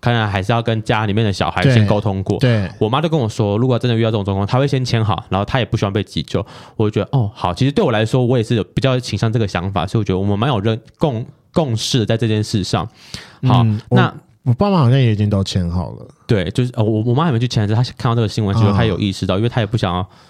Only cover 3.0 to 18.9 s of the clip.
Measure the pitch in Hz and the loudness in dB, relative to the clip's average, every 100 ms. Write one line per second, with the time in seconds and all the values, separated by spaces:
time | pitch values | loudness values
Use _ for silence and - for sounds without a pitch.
3 | 165 156 113 - 104 101 127 117 127 113 | 0 0 -2 0 0 2 2 0 0 0
4 | 113 110 98 98 101 123 139 135 127 117 | 0 0 0 -2 0 0 0 0 0 0
5 | 110 - - 92 101 139 110 110 104 101 | 0 -2 -2 -2 0 -2 -2 -2 -2 -2
6 | 95 - - 90 104 - - - 107 107 | -4 -6 -4 -4 -6 -12 -20 -2 -2 0
7 | 101 135 107 - 90 87 131 156 180 110 | -2 -2 -2 -2 -4 0 0 2 0 2
8 | 113 131 123 127 110 120 92 - 131 127 | 0 0 2 0 0 -2 -2 -4 -2 -4
9 | 123 104 113 113 101 90 90 98 80 117 | -4 -4 -2 -2 -2 -2 -4 -4 -2 -2
10 | 101 92 98 101 123 117 104 113 - _ | -2 -2 0 0 0 0 0 -4 -6 _
11 | 160 113 120 - _ - 151 113 - 131 | -2 -2 -8 -16 _ -2 0 -2 -2 0
12 | 104 113 117 107 101 110 90 107 87 - | 0 0 0 0 0 -2 -2 -2 -4 -10
13 | - - - - 131 101 113 107 - - | -20 -20 -20 -4 0 2 2 0 2 2
14 | 175 - _ _ - 117 202 190 123 135 | 2 -2 _ _ -2 2 2 4 4 4
15 | 123 104 104 104 95 101 85 87 69 57 | 4 2 2 0 0 -2 -2 -4 -6 -10
16 | - - _ 110 85 - 123 123 107 107 | -18 -20 _ 0 0 -2 -2 0 0 0
17 | 113 120 170 117 123 120 101 110 123 - | 0 0 2 0 0 0 0 0 0 -2
18 | 127 117 110 - 104 104 107 98 110 | -2 0 0 0 0 2 4 4 2